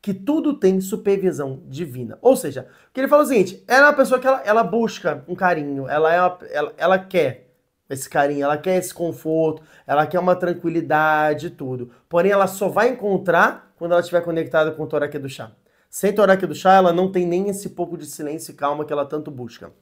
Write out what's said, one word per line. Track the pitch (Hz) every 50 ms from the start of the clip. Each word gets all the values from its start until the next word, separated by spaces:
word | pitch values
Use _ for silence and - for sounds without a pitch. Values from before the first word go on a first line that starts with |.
que | - 208
tudo | 190 - - - 302 320 285 302
tem | - - - 190 190 190
supervisão | 190 - 220 - - 208 196 185 175 185 147 135 143 135 135 135 - 139
divina. | 131 143 175 147 120 127 123 110 - _
Ou | - - -
seja, | 247 - 147 139 127 - - _ _ _ _
o |
que | _ 262
ele | 262 -
fala | 294 294
é | 302
o | 226
seguinte, | 277 214 180 185 - - _
ela | - 247 262 285
é | 294
uma | 285
pessoa | 269 262 208 254 247
que | 254
ela, | 262 269 254 -
ela | 202 214 233
busca | 220 170 185 233 226 - - - - 170 147 143 135
um | - 180
carinho, | 175 190 180 175 156 147 143 139 135 135 -
ela | 143 151 160 160
é | 170 180
uma, | 180 180 180 - - -
ela, | - 147 147 147 -
ela | - 156 175 190 185
quer | 190 190 - 180 151 131 113 - _ _ _ _ _ _ _ _ _ _
esse | 139 135 - -
carinho, | - 156 143 143 147 143 139
ela | 143 151 147
quer | 147 185 185
esse | 185 180 180
conforto, | - - 175 165 160 160 - 160 160 160 160 156 156 156 - _ _ - _
ela | - 139 147 156
quer | 151 - 180
uma | 175 180 180
tranquilidade | 180 180 175 170 170 - 170 165 170 151 135 156 151 156 156 156 151 151 151 151 147 156
e | 170
tudo. | 127 - 143 127 127 123 120 123 _ _ _ _
Porém, | - 170 175 196
ela | 202 202 196
só | 185 190 - 208 180
vai | 147 190 220 254
encontrar | 254 - 196 208 196 185 - 175 165 170 202 247 - - _ _ _ _
quando | 170 170
ela | 175 175
estiver | 170 - 175 170
conectada | 170 175 165 165 160 131 - 160 156 156
com | 156 151 156
Torá | 139 156 147 147 143
Kedushá. | 147 147 135 135 135 - 123 110 _ _ _ _ _ _ _ _
Sem | - - - 202
Torá | 202 202 208 190 190 190
Kedushá, | 185 160 151 - - 185
ela | 190 190 185 175
não | 165 180 185 190
tem | 190 185 180
nem | 170 175 180 196 202
esse | 196 196 - 185
pouco | - - 175 165 170 160
de | 151
silêncio | 139 - - 156 143 151 160 156 -
e | -
calma | - 147 143 147 151
que | 151 147 151
ela | 147 139
tanto | 139 - 151 147 156
busca. | 143 123 123 117 - - 90 85 _ _